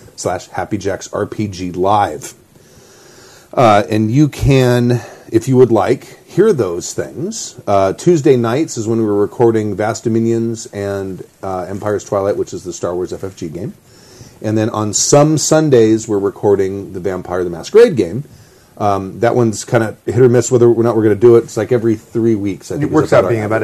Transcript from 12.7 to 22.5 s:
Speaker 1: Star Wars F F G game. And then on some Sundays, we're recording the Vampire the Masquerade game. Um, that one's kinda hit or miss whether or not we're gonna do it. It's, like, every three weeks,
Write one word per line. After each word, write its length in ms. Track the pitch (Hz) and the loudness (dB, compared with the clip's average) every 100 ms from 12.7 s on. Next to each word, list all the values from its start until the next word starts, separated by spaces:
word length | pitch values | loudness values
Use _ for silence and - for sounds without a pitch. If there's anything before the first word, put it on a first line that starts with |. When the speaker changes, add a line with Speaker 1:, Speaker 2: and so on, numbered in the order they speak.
Speaker 1:
Star 220 | 85 92 | -8 -6
Wars 180 | 87 85 | -6 -6
F 120 | 85 | -8
F 120 | 98 - | -12 -12
G 120 | 85 | -12
game. 260 | 82 135 - _ - - - - - | -10 -12 -12 _ -20 -20 -20 -20 -10
And 160 | 107 110 | -4 -2
then 140 | 110 | -2
on 240 | 107 107 | -2 -4
some 420 | 98 - 143 151 156 | -4 2 4 4 2
Sundays, 680 | - 156 156 123 110 110 110 | 0 0 4 4 4 2 0
we're 140 | 101 | -2
recording 720 | 98 - 107 98 95 101 98 | -2 -2 0 2 0 -4 -10
the 80 | 95 | -8
Vampire 420 | 92 92 87 90 | -6 -6 -6 -6
the 80 | 92 | -6
Masquerade 460 | 85 - 208 240 131 | -8 2 4 6 4
game. 260 | 85 107 147 - - _ _ - | -2 -6 -12 -20 -20 _ _ -4
Um, 400 | 107 98 95 95 | -2 0 -4 -2
that 140 | 117 | 0
one's 300 | 120 117 104 | 2 0 -2
kinda 320 | - 120 110 - - | -2 -2 -2 -6 -6
hit 120 | 120 | 2
or 80 | 127 | 4
miss 220 | 123 - | 4 2
whether 160 | 127 120 | 4 4
or 140 | 113 | 4
not 100 | 113 113 | 2 2
we're 60 | |
gonna 120 | 107 98 | 2 4
do 180 | 120 117 | 6 6
it. 80 | |
It's, 120 | - - | 4 -6
like, 160 | 107 | -2
every 240 | 123 117 107 | 0 0 -4
three 400 | - 117 113 107 | -6 -2 0 0
weeks, 340 | 101 | -4